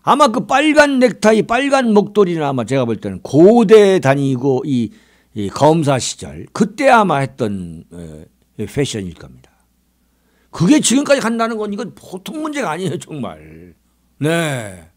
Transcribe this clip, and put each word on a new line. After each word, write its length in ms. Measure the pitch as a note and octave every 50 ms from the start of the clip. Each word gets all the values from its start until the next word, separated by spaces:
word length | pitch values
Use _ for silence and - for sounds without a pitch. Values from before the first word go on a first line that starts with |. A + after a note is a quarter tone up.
아마 280 | _ D3 G#3+ C#4 D4 C#4
그 180 | G#3+ B3+ -
빨간 520 | - - C4+ D4 D#4 D4 D4+ D4 C#4+ C#4 B3+
넥타이, 440 | B3 B3 - - - G#3+ A3+ A3
빨간 500 | - - A3+ B3 C#4 C#4 C4+ C4+ C4 A#3
목도리는 500 | G#3 G#3 G3+ G#3 G3+ G#3 G#3 F3 F3 D#3+
아마 220 | D3+ C#3 C3+ B2+ A2+
제가 200 | G2 C3+ C3+ B2+
볼 120 | A#2 A2+
때는 240 | G2+ - G#2 F#2+ F2+
고대 760 | _ - - C#3 E3+ G3 A3+ A#3+ A#3 F#3 A3 G#3+ G#3 G3 F#3+ F#3
다니고 640 | - C3+ C#3 C#3+ C#3 C3+ C3+ B2 B2 C#3+ C3 B2 -
이, 280 | D#3 C3+ B2 A#2 - - _ _ _ _ _ _ _ _
이 140 | A2 G2+ F#2+
검사 480 | - - C#3 D3+ D#3+ E3+ D#3 C3+ C#3 B2+
시절 480 | - - - - - E2+ C#2+ D#2 G#2+ -
그때 360 | _ - G#3 - - - C#4+ A#3+
아마 300 | B3 A3+ G#3 F#3 D#3 C#3
했던, 680 | C#3 C3 C3 - B2+ G#2+ G2+ F#2+ F2+ E2+ E2 D#2+ - _
에, 340 | - F2 E2+ D#2+ D#2 D2+ D#2+ _ _ _ _ _ _ - A2
패션일 500 | G2 - C#3 C#3 B2+ - A2 G2 F2+ E2+
겁니다. 360 | - - - B1+ - _ _ _ _ _ _ _ _ _ _ _ _ _ _ _ _ _ _ _ _ _ _
그게 300 | - - E3 F#3 C#4+ D4+
지금까지 400 | - - A3+ C#4 D4 - C#4+ C4+
간다는 380 | G3+ A3 A#3 A3+ A#3 A3+ A#3 G#3+
건 160 | G#3+ G#3 G3+
이건 200 | G3+ A#3+ F3 C#3
보통 460 | - - - - F#3+ _ - - D4+
문제가 300 | D#4 D#4 D4 C#4+ A#3+ E3+
아니에요, 280 | D3+ E3+ F#3+ F3 D3+ D#3+
정말. 760 | - - D#3+ D3 A#2 F#2+ D#2+ D#2 D#2 D#2 D#2 D#2+ F2 F2+ E2+ _ _ _ _ _ _ _ _ _
네. 720 | C3+ D3+ E3 E3+ E3 D#3 C#3 B2+ A2+ G2+ F#2 F2+ D#2+ E2 _